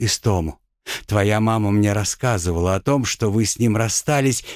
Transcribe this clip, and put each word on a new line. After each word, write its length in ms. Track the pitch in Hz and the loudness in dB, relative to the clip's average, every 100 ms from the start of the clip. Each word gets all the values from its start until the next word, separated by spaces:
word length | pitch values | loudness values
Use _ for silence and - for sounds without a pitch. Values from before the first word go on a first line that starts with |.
Истому. 580 | 113 - - 95 80 - _ _ - - - | -4 -2 0 0 -2 -8 _ _ -12 -12 -4
Твоя 320 | 104 101 107 | 0 2 2
мама 320 | 110 113 104 | 2 2 2
мне 220 | 104 104 | 2 2
рассказывала 800 | 101 98 - 127 110 87 85 90 | 2 -2 -2 -2 0 0 0 0
о 60 | 95 | 0
том, 240 | - 143 | 0 0
что 260 | 117 - 110 | 0 -2 0
вы 140 | 104 | 0
с 160 | 107 - | 0 0
ним 160 | 117 107 | 0 0
расстались 680 | 110 - - 147 135 123 - | 0 -2 -2 0 0 -2 -6